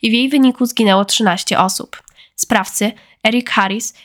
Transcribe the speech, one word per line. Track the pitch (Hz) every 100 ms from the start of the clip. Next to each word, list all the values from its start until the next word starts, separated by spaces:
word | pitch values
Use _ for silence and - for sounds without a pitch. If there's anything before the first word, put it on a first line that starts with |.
i | 226
w |
jej | 240 269
wyniku | 285 262 247 247
zginęło | - 214 190 202
trzynaście | - 208 175 - -
osób. | 190 - - - _ _ _ -
Sprawcy, | - 220 185 - 208 - _ _
Eric | 220 240 240
Harris | - 190 208 - -